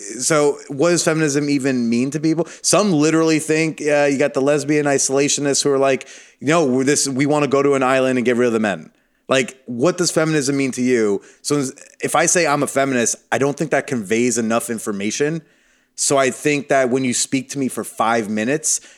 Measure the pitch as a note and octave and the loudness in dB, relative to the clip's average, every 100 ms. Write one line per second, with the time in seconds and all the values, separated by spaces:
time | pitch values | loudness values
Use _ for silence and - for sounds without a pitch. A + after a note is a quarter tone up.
0 | G2+ A2 B2+ D#3 D3 C#3 - C#3 E3+ E3+ | -14 -6 0 2 2 0 -6 -2 0 2
1 | E3+ D#3+ D#3 C#3+ D3 C#3+ C3+ B2+ A#2 A#2 | 0 0 0 0 0 0 0 0 0 0
2 | C3+ D3+ D#3 D#3+ E3 - - E3 G#3 D3+ | -2 -2 -2 -2 -4 -6 0 2 2 2
3 | D#3 D#3+ D#3+ D#3 D3+ D#3 D#3+ - D3 D3 | 2 2 2 2 0 0 0 -2 0 2
4 | D3 C3+ C#3+ C3+ C#3 D3 C3+ D3+ C#3+ C#3 | 2 2 0 0 0 0 0 0 2 0
5 | - C3+ C#3+ - C#3+ C3+ C#3+ C3+ C3+ C3 | 0 0 0 0 0 0 2 2 2 0
6 | - - - _ B2+ E3+ C#3+ B2 C3+ C#3 | -4 -20 -20 _ 0 2 2 2 2 0
7 | C#3 C3 C#3+ D3+ C#3+ C#3 C#3+ C3+ C3 C3+ | 0 -2 0 2 2 2 2 2 2 2
8 | C3 B2+ A#2 A#2+ B2 A2+ G#2+ E2+ - _ | 2 0 2 2 2 2 0 -2 -8 _
9 | _ _ - C3 B2 - - A#2+ D#3+ F3 | _ _ -2 0 -2 -6 -12 -2 0 0
10 | D#3+ E3 D#3 D#3 C3 C#3 C3+ A#2+ B2+ A#2+ | -2 0 0 0 0 0 -2 -2 0 2
11 | G#2+ G2 - - - D3 C3 - - - | 2 -2 -6 -12 -4 -2 -2 -8 -20 -8
12 | C#3 C#3+ E3 F#3 D#3 D3 C#3 D#3+ C#3 B2+ | -2 0 2 2 2 0 -2 0 0 0
13 | A2+ - - A2+ C#3 - D#3 C#3+ - B2 | 0 -4 -4 -2 -2 -2 -2 -2 -2 -4
14 | F#2 A2+ B2 A2+ A2 A2+ - A2+ - G2+ | -2 0 0 0 0 -2 -2 -6 -6 -6
15 | G#2 - D3 E3 - _ _ _ _ - | -4 -4 -4 -4 -10 _ _ _ _ -6
16 | - C#3 C3 - D3+ D3 A#2+ C#3 C3 C3 | 0 2 0 0 0 0 0 2 2 0
17 | C3 A#2 - C3+ B2+ C#3 C3 - G#2 - | 0 -2 -2 -4 -4 -6 -6 -6 -8 -2
18 | A2+ A#2 G#2 G#2+ A2+ D#3 - - - | 0 0 0 -2 -2 -2 -2 -4 -6